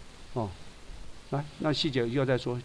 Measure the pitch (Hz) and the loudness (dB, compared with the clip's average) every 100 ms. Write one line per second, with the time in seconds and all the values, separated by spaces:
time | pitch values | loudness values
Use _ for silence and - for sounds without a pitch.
0 | - - - 127 104 - - - - - | -14 -14 -8 -2 -2 -4 -12 -12 -12 -10
1 | - - - 143 151 - 156 139 160 127 | -8 -10 -4 -2 -2 -2 2 2 4 4
2 | 117 131 135 127 123 123 | 4 4 6 4 2 -2